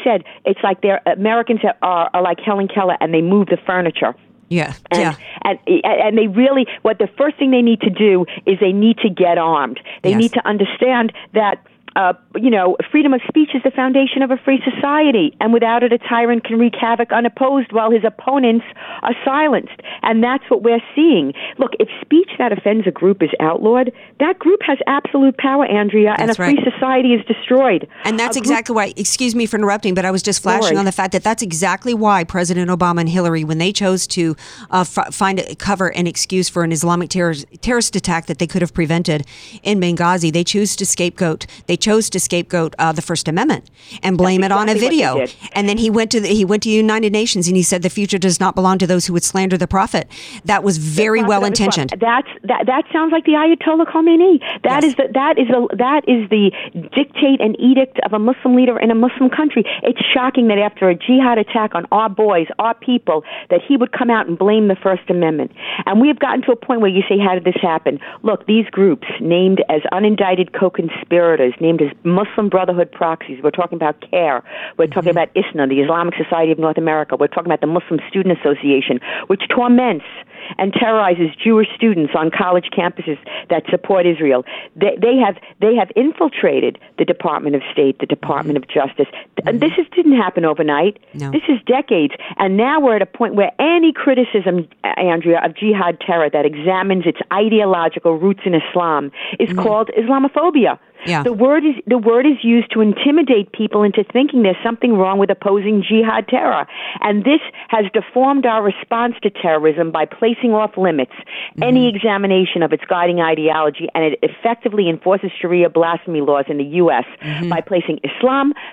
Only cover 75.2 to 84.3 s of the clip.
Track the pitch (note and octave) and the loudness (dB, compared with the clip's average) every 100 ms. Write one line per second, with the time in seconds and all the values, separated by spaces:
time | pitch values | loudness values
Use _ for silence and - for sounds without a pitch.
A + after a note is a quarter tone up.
75.2 | D#3 - - D#3 C3+ C3+ C#3+ E3+ F3 - | -2 -2 -4 -2 0 0 0 0 -2 -6
76.2 | D#3 E3 D#3+ D#3+ D#3+ D#3 D#3+ D#3 D3 - | -4 0 0 0 0 0 -2 -2 -2 -2
77.2 | C#3+ - E3+ D#3 D3+ E3+ - D#3 - G3 | -2 -2 -4 -2 -2 -2 -2 -6 -4 -2
78.2 | F#3 E3 D3 C#3+ C#3+ C3+ C3+ B2 - - | 0 0 0 0 0 0 0 -4 -6 -8
79.2 | - G3 - B3+ A#3+ A#3+ B3 E3 - - | -4 -4 -2 0 4 4 2 -2 -8 -20
80.2 | - - - - G3 - A3+ A3 F#3+ F3 | -20 -20 -12 -6 -4 0 2 2 2 2
81.2 | D#3+ - A3+ A3 G#3 - A3+ F3 D3 E3 | -2 -2 2 4 2 0 0 2 0 0
82.2 | D#3+ - F3+ F3+ - - F3 F3+ D#3+ C#3+ | -2 -2 0 0 0 -4 -4 -4 -8 -10
83.2 | - - - E3+ - F3+ - F#3+ F3 D#3 | -10 -14 -4 -4 -2 -4 0 2 2 2
84.2 | D3+ | 2